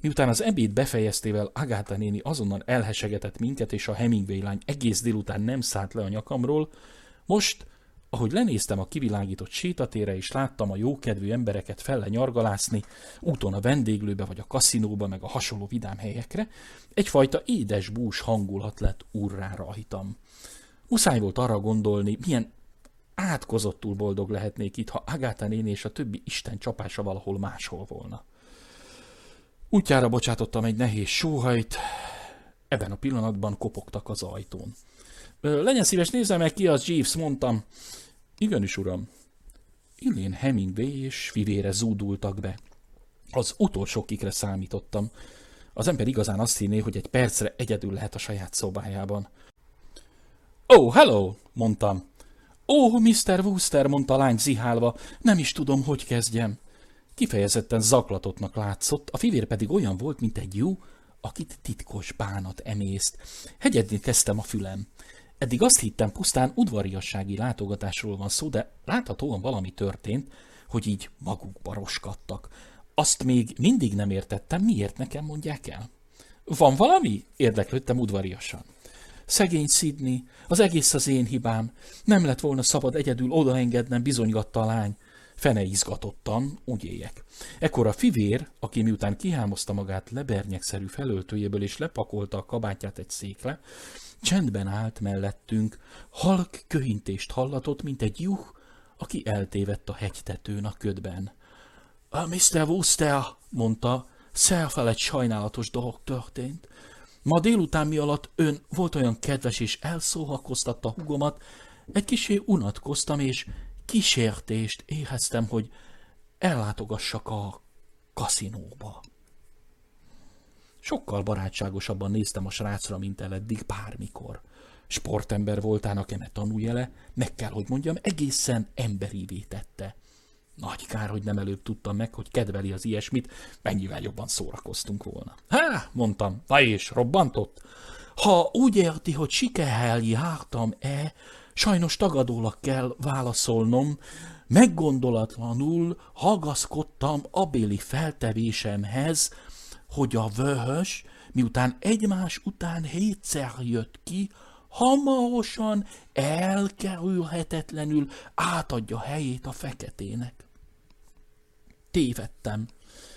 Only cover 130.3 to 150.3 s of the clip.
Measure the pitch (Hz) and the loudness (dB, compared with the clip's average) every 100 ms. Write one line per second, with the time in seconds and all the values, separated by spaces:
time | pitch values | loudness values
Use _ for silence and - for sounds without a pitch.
130.3 | _ _ - - - - 117 104 104 104 | _ _ -14 -12 -10 -8 -6 -4 -4 -2
131.3 | 101 98 98 - 104 - 104 113 - - | -2 -2 -6 -6 -8 -4 -4 -4 -6 -4
132.3 | - 104 98 98 95 113 104 - 131 - | -2 -2 -4 -4 -4 -4 -4 -2 -4 -4
133.3 | - - - 113 98 95 101 101 98 110 | -16 -20 -6 -2 -2 -4 -6 -8 -8 -6
134.3 | - - - - - - 101 - - - | -4 -6 -10 -10 -8 -6 -8 -8 -12 -14
135.3 | - _ 247 320 208 - 123 113 98 101 | -18 _ 2 4 0 -4 0 0 0 -2
136.3 | 101 - 139 127 104 - - 123 185 151 | -4 4 6 6 4 0 0 2 4 4
137.3 | - 101 - - - - - - - 214 | 2 -6 -8 -20 -20 -18 -18 -16 2 6
138.3 | 180 165 233 254 202 170 156 - 151 151 | 6 6 6 6 8 4 2 -2 0 0
139.3 | - 254 - 143 113 120 117 113 113 165 | 0 0 0 2 2 2 2 2 2 0
140.3 | 156 - 120 113 - 135 139 151 - - | -4 -6 -2 -2 -2 -4 -4 -6 -8 -20
141.3 | - - - - 185 170 - 196 143 123 | -20 -14 0 4 4 2 2 2 4 2
142.3 | 113 113 - 139 131 127 120 139 135 123 | 0 -2 -2 -2 0 -2 -4 -4 -2 -2
143.3 | 117 - 113 113 120 143 151 - - - | -2 2 2 4 4 2 -4 -10 -18 -18
144.3 | - - 147 240 165 156 135 127 113 110 | -20 4 8 8 6 0 2 2 2 0
145.3 | - 117 117 147 170 170 170 - - 185 | -4 -4 -2 0 0 0 -4 -12 0 2
146.3 | 208 151 139 - 151 156 - 135 147 - | 2 0 -4 -4 -4 -6 -2 0 0 -2
147.3 | - 190 135 107 101 - 131 160 - 117 | 0 0 2 0 -2 -2 -2 -2 -2 -2
148.3 | 110 113 104 110 101 101 123 147 160 - | 0 -2 -2 -2 -4 -2 -2 0 0 -2
149.3 | - - - - - - - 135 120 107 | -4 -20 -20 -18 -20 -10 -2 0 0 -2